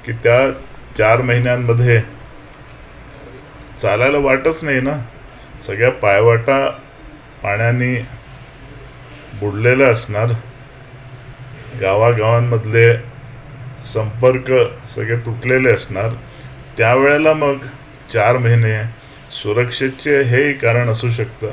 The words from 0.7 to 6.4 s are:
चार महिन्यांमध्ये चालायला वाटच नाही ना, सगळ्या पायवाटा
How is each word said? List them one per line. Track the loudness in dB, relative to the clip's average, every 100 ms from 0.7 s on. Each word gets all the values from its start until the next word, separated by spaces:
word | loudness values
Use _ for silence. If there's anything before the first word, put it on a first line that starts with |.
| -20 -14 0
चार | 2 4
महिन्यांमध्ये | 2 0 2 0 2 2 4 2 0 -14 -20 -20 -20 -20 -20 -20 -20 -20 -20 -20 -20 -20 -20 -20 -18 -6
चालायला | -2 2 2 2
वाटच | 2 2 0 -2
नाही | -2 -2
ना, | -2 -4 -8 -16 -20 -20 -20 -16 -10
सगळ्या | 0 0
पायवाटा | 2 2 4 4 4